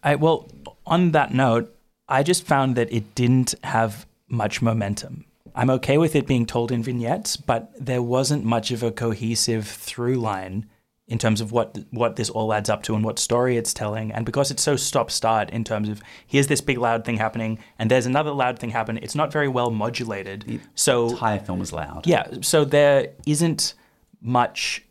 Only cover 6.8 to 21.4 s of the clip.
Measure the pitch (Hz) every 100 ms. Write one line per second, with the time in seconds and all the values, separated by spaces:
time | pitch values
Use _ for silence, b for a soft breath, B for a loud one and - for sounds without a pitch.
6.8 | 113 123 117 160 107 - - 117 - -
7.8 | 127 127 120 123 135 147 107 117 107 120
8.8 | 117 107 117 110 113 113 - 113 107 -
9.8 | - - 120 127 113 95 95 95 107 b
10.8 | b _ _ 113 117 107 107 117 110 107
11.8 | - 110 117 - 107 110 110 107 101 104
12.8 | - 110 110 98 - 120 127 120 117 -
13.8 | 107 107 107 107 117 139 139 127 - 135
14.8 | - 143 117 - 113 113 98 117 110 107
15.8 | 104 104 B B B 139 139 139 - 123
16.8 | 120 117 113 113 110 113 110 110 B B
17.8 | 113 127 120 131 151 143 123 - 120 113
18.8 | 110 113 - 147 151 151 143 127 120 110
19.8 | 113 123 117 101 98 98 - 113 - -
20.8 | - 123 117 120 117 101